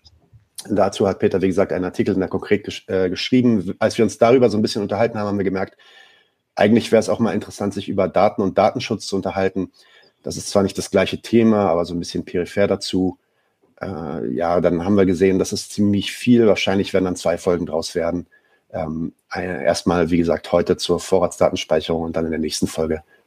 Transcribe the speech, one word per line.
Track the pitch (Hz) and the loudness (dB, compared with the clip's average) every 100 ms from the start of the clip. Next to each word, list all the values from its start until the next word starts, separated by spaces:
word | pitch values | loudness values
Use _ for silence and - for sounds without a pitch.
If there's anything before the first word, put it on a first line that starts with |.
| _ _ _ _ _ - - | _ _ _ _ _ -16 -4
Dazu | 104 98 - 101 | 0 0 2 0
hat | 92 | 2
Peter, | 101 92 | 0 2
wie | 95 | 0
gesagt, | 92 92 | 2 0
einen | 78 90 | 0 -4
Artikel | - 113 | -2 -2
in | 95 | 0
der | 90 | -2
Konkret | 92 - 104 - | -4 -2 -2 -2
gesch-, | - - | -12 -4
äh, | 95 92 | -2 -2
geschrieben. | 92 - 127 120 110 90 - | -4 0 2 4 2 -2 -2
Als | 110 - | -2 2
wir | |
uns | 107 - | 0 4
darüber | 117 127 120 | 4 6 4
so | 104 | 2
ein | |
bisschen | 117 117 | -2 -2
unterhalten | 101 110 113 110 | -4 0 0 0
haben, | 104 | -4
haben | 101 | -2
wir | 95 | -2
gemerkt, | 92 98 _ - - - _ _ _ _ | -2 -6 _ -20 -20 -20 _ _ _ _
eigentlich | - 104 113 - | 0 4 4 4
wäre | 113 | 2
es | - | 2
auch | 104 | 0
mal | 110 | 0
interessant, | 104 - - 101 | -2 -6 -6 -6
sich | 101 - | -6 -6
über | 98 92 | -2 0
Daten | 90 104 - | 2 2 2
und | 98 95 | -2 4
Datenschutz | 104 - - 104 - | 2 2 -6 -6 -4
zu | 98 | -4
unterhalten. | 90 95 95 98 90 _ _ _ _ _ | -4 -2 -2 -2 -8 _ _ _ _ _
Das | 71 - | -12 -10
ist | - | -2
zwar | 101 | 2
nicht | 95 - | 2 -2
das | - | -2
gleiche | 98 95 - | 0 0 -4
Thema, | - 113 113 107 98 | 0 4 4 4 2
aber | 82 87 | 0 0
so | 87 | -6
ein | |
bisschen | 78 87 - | -6 -8 -6
peripher | 90 85 104 101 | -6 -4 -2 0
dazu. | 98 - 95 92 90 _ _ _ _ _ - | 0 -2 -2 -2 -4 _ _ _ _ _ -12
Äh, | 95 78 80 78 58 | -10 -8 -8 -6 -6
ja, | 62 85 87 | -4 0 2
dann | 85 85 | 2 0
haben | 90 104 | 0 2
wir | 95 | 4
gesehen, | 85 95 92 | 4 4 2
dass | 85 | -2
es | 101 - | -4 -8
ziemlich | - 104 101 - | -2 0 0 -2
viel, | - 123 120 110 | -4 2 6 6
wahrscheinlich | 92 - 98 92 | 4 2 0 0
werden | 95 92 | 0 0
dann | 85 | -2
zwei | 82 87 | -2 0
Folgen | 95 87 82 | 0 0 -2
draus | 80 - 87 | -6 -4 -4
werden. | 85 87 85 _ _ _ _ | -2 -4 -8 _ _ _ _
Ähm, | 92 80 80 82 - - | -8 -6 -6 -8 -10 -12
ein-, | 95 90 78 | -8 -6 -2
erstmal, | 67 87 - 90 82 | 0 0 2 2 2
wie | 85 | 2
gesagt, | 85 76 - | 2 0 0
heute | 87 85 90 | 0 2 -2
zur | - 85 | 0 -2
Vorratsdatenspeicherung | - 92 87 - 87 90 - 80 78 82 | 0 0 0 0 0 0 -2 -2 0 -4
und | 82 82 | -2 -4
dann | 82 | -2
in | |
der | 80 | -2
nächsten | 78 - 80 | -4 -2 -4
Folge | - 80 80 - _ | -2 -2 -4 -8 _